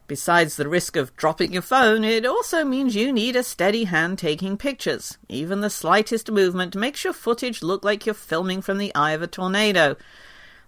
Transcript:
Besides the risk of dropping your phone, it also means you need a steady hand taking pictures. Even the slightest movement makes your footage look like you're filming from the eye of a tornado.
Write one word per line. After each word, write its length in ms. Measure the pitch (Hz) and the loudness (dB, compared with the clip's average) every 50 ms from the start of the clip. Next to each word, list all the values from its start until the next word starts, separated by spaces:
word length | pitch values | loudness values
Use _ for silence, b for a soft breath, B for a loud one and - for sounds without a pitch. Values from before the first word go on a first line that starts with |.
| B - | B -12
Besides 480 | 147 - - - 170 170 170 151 - | -10 -6 0 2 4 4 4 2 0
the 140 | - 143 143 | -4 -4 0
risk 260 | 165 180 - - - | 0 0 -2 0 -2
of 200 | 165 135 123 - | -2 -2 -2 -4
dropping 360 | - - 156 160 - - - | -2 0 0 0 0 -2 -2
your 120 | 180 180 - | -2 -4 -2
phone, 400 | - 254 269 247 220 214 220 214 | 0 4 4 6 6 6 4 2
it 240 | 220 226 226 226 247 | 2 0 0 0 0
also 360 | 330 466 466 - - 330 311 | 0 0 -2 0 0 0 0
means 320 | 277 254 269 277 254 208 | 0 0 0 0 0 0
you 160 | 202 226 277 | 0 0 0
need 240 | 269 220 214 247 247 | 0 0 0 0 0
a 60 | 247 | 0
steady 440 | 247 - - - 175 196 208 233 226 | -2 -2 -2 0 0 2 2 2 0
hand 340 | 185 175 156 160 175 196 - | 0 0 0 0 0 -2 -2
taking 360 | - 156 151 151 185 190 196 | -2 -2 -2 -2 -2 -4 -4
pictures. 600 | 208 - 285 269 - - 180 135 - - - - - - - | -4 -4 -6 -6 -4 -4 -4 -4 -4 -6 -12 -16 -16 -14 -10
Even 340 | 98 127 156 170 196 202 | -8 -6 -6 -4 -4 -2
the 80 | 208 208 | -2 -4
slightest 580 | - - - 160 180 214 214 - 233 220 - - | -4 -4 0 4 4 4 4 2 -2 -4 -4 0
movement 460 | 220 196 190 180 175 185 180 175 180 | 2 4 4 4 2 0 -4 -4 -4
makes 280 | 190 220 269 285 - - | -4 -4 -4 -4 -4 -6
your 100 | 381 - | -6 -6
footage 500 | - - 233 240 233 269 247 220 - 151 | -4 -2 -2 -2 -2 -2 -6 -6 -6 -4
look 200 | 165 196 190 - | -4 -4 -2 0
like 220 | 202 214 208 - | -2 -2 0 -2
you're 80 | 220 208 | -4 -6
filming 480 | - - - 160 160 185 185 185 190 | -6 -6 -4 -2 -2 0 -2 -2 -4
from 160 | 185 - 196 196 | -2 -2 -2 -2
the 160 | 202 - - | -2 -2 0
eye 200 | 143 147 156 156 | 0 2 2 0
of 100 | 156 170 | -2 -4
a 40 | 170 | -6
tornado. 680 | - - 185 180 185 208 214 214 196 175 160 139 143 B B B B B B B B B B B B B B | -6 -6 -4 -2 2 2 2 4 4 6 4 4 2 B B B B B B B B B B B B B B